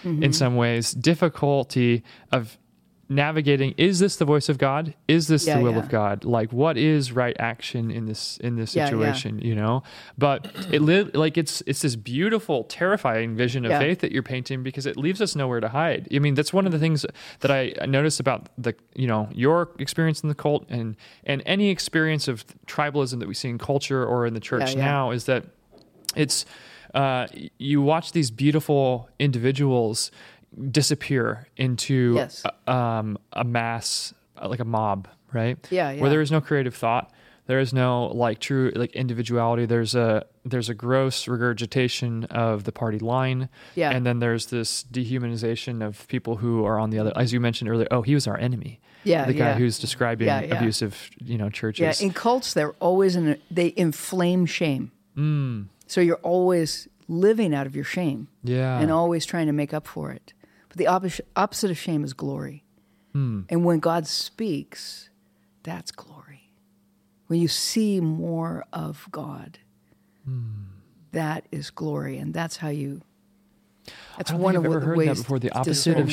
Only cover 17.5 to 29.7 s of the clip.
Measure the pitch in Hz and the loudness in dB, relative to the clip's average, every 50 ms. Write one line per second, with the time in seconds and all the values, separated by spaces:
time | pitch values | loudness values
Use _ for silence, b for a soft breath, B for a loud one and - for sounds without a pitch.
17.5 | 139 135 131 113 - - - - 135 135 147 156 147 - 123 135 123 - - - | 2 2 0 -2 -2 -4 -2 2 2 4 4 2 2 0 0 0 0 -2 -4 -10
18.5 | _ - 120 120 110 _ _ _ - - 131 120 110 107 107 107 - - 120 143 | _ -6 -4 -4 -4 _ _ _ -6 -2 0 2 2 0 0 -2 -2 0 2 4
19.5 | 160 175 170 170 - - 135 - - - 165 160 151 - - 151 147 - - 151 | 4 4 2 -2 -6 -8 -8 -4 0 0 2 2 2 0 -2 -4 -2 0 0 0
20.5 | 147 - - - - 120 113 113 107 B B B B B B - 143 135 - - | 0 0 -2 -4 -6 -4 -4 -4 -8 B B B B B B -4 -2 -2 0 0
21.5 | 185 196 208 202 185 - - - - 165 156 160 156 147 - - 123 107 - - | 2 2 4 2 2 0 -2 0 2 2 2 2 2 0 0 -2 -4 -4 -6 -16
22.5 | - - _ - - - 147 147 135 147 139 123 131 120 110 98 - - - 127 | -20 -20 _ -8 -4 -2 -2 0 0 0 0 0 -2 -4 -6 -6 -6 -6 -6 -6
23.5 | 120 113 - - 139 143 - - 135 131 123 110 120 123 120 117 113 110 104 - | -6 -4 -2 0 0 0 0 0 -2 0 0 2 2 0 0 0 -2 -4 -6 -4
24.5 | 131 127 139 131 135 135 139 139 143 139 135 120 120 120 - - 131 117 - - | -2 -2 0 0 0 0 0 2 2 0 0 0 -2 -2 0 0 0 0 -2 -6
25.5 | _ _ _ _ - - - _ _ - - - - - 156 131 - - - B | _ _ _ _ -20 -20 -20 _ _ -16 -12 -6 -2 -2 0 0 0 -2 -4 B
26.5 | B B B B B B B B B 135 139 135 131 127 120 - - - - - | B B B B B B B B B 0 0 2 0 -2 -4 -6 -10 -14 -16 -14
27.5 | _ - 123 143 147 143 139 143 156 170 170 - - 175 147 117 110 113 135 147 | _ -6 -2 2 2 4 4 4 2 0 -2 -2 -2 0 0 0 0 0 2 2
28.5 | 147 156 147 - 151 139 135 127 127 120 120 - _ - 139 143 123 120 113 131 | 2 2 2 2 2 2 2 2 0 -2 -6 -8 _ -2 0 0 0 2 0 0
29.5 | 135 131 143 135 | 2 2 2 2